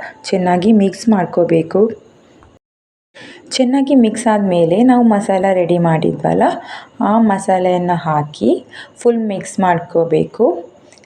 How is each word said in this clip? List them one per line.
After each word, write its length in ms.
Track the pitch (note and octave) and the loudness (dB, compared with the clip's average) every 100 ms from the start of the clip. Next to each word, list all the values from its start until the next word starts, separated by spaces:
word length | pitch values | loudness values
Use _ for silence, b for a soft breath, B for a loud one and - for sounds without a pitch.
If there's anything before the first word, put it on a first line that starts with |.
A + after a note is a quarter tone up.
| B B | B B
ಚೆನ್ನಾಗಿ 480 | - F#3+ F3+ F3+ G3 | -6 -2 0 0 2
ಮಿಕ್ಸ್ 360 | G#3+ G3 - - | 2 2 -2 0
ಮಾಡ್ಕೋಬೇಕು. 840 | G#3 E3 - E3 E3 D#3+ F#3 A3+ A3+ - _ _ _ - _ _ _ _ _ _ B B B - | 0 0 -2 0 0 0 0 0 -2 -16 _ _ _ -20 _ _ _ _ _ _ B B B -12
ಚೆನ್ನಾಗಿ 440 | - B3 C#4 C4+ | -4 0 0 2
ಮಿಕ್ಸ್ 320 | C#4 A3 A3 A#3+ | 2 2 0 -2
ಆದ್ಮೇಲೆ 560 | G#3+ G3 F3 E3 F#3 | 0 0 0 2 2
ನಾವು 220 | B3+ B3 | 4 4
ಮಸಾಲ 400 | A#3 G3+ G3+ F#3+ G3 | 4 2 0 0 2
ರೆಡಿ 260 | F#3 E3+ F3 | 0 0 0
ಮಾಡಿದ್ವಲ್ಲ, 640 | E3+ D#3+ E3+ D3+ D#3+ E3+ C4 - B B B _ | 2 2 0 -2 -2 0 0 -2 B B B _
ಆ 180 | G3+ A3 | -2 2
ಮಸಾಲೆಯನ್ನು 800 | A3 G3 G3+ F#3 F3+ F3+ F3 E3+ | 2 0 0 0 0 0 0 -2
ಹಾಕಿ 680 | D#3 D3+ D3 - A3 F4+ - B B - | -2 -4 -4 -4 -2 -2 -6 B B -4
ಫುಲ್ 220 | A#3+ A#3 | -2 0
ಮಿಕ್ಸ್ 420 | A3 F#3+ E3 - | -4 -6 -8 -2
ಮಾಡ್ಕೋಬೇಕು. 1120 | F#3 E3+ E3 E3+ D#3+ D#3 E3 - B3 F4 - - b b | 0 0 -2 -2 0 0 -2 0 0 0 -10 -20 b b